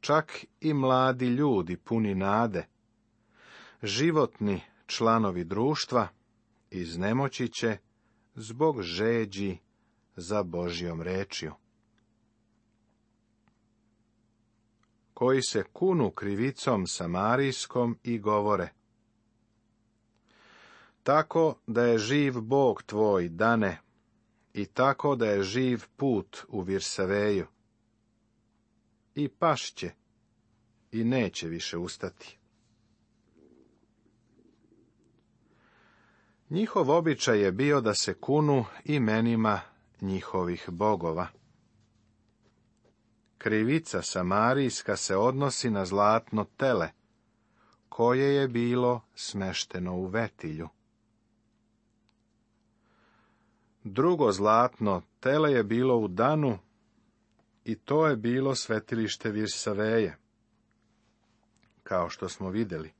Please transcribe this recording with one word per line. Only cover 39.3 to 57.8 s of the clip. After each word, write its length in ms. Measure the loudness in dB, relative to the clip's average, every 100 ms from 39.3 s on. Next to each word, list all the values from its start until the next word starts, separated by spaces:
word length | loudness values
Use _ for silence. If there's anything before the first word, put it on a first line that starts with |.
| 2 2 0 -4 _ _ _
njihovih 680 | -6 -4 -4 -4 -4 -4 -8
bogova. 560 | -2 0 0 -2 -4 -6 _ _ _ _ _ _ _ _ _ _ _ _ _ _ _ _ _ _ _ _ _
Krivica 640 | -2 0 2 0 -2 -6
samarijska 920 | -4 -4 0 2 4 2 0 -2 -4 -4
se 200 | 0 2
odnosi 540 | 2 2 -2 -2 -2
na 140 | -2
zlatno 600 | -2 2 4 4 2 -4 -4 _
tele, 340 | 0 2 0 -6 _ _ _ _ _ _ _ _ _
koje 460 | 0 2 2 2
je 140 | 2 0
bilo 520 | 0 0 2 2 0 -6
smešteno 840 | -14 -10 -6 -4 -6 -8 -6 -6 -4
u 100 | -4
vetilju. 600 | -4 -4 _ -10 -10 -12 _ _ _ _ _ _ _ _ _ _ _ _ _ _ _ _ _ _ _ _ _ _ _ _ _ _ _ _ _ _ _
Drugo 480 | -8 0 2 4 4
zlatno 720 | 4 4 6 4 0 0 0 -4 _
tele 320 | 0 2 4
je 120 | 2
bilo 320 | 2 0 2 2
u 120 | 0
Danu, 500 | 0 2 2 0 -2 _ _ _ _ _ _ _ _ _ _
i 100 | -10
to 320 | -10